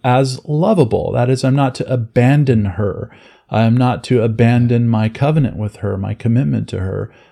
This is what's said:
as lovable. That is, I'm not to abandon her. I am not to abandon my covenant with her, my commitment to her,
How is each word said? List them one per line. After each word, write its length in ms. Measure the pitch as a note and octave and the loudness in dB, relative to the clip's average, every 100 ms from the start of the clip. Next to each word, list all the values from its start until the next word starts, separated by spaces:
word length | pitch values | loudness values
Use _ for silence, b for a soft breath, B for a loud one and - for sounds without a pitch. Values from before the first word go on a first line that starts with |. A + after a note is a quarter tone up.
as 400 | C3 B2+ C3+ B2+ | 0 2 0 -4
lovable. 680 | - D3+ F#3+ G3+ B2 G2 D#2 | -6 -2 0 2 2 0 -2
That 160 | A#2+ B2 | -2 0
is, 120 | C3 | 0
I'm 140 | C3 C#3 | 0 0
not 180 | C3+ - | 0 -2
to 160 | - | -4
abandon 720 | B2+ A2+ - B2 D3 C3+ A#2 | -4 -2 2 4 4 2 2
her. 460 | G2+ F#2+ G#2 D#2+ - b b b b | 0 -2 -4 -4 -10 b b b b
I 140 | G#2 | 0
am 140 | A2+ A#2+ | 2 2
not 280 | B2+ A#2+ | 2 -2
to 180 | - B2 | 0 0
abandon 680 | A#2 A2 A#2 A#2+ A#2+ A#2+ A#2+ | 2 2 2 4 2 2 2
my 200 | A2 G#2+ | 0 -2
covenant 480 | - C#3+ D#3+ B2+ - | 0 0 0 0 -4
with 200 | G#2+ - | -8 -6
her, 200 | G#2 G2 | -6 -4
my 180 | G#2 | -6
commitment 540 | G#2+ A2+ A#2 C#3+ A#2+ - | -4 0 0 0 -2 -4
to 120 | G2 | -6
her, 320 | F#2+ G2 G#2+ b b | -6 -6 -8 b b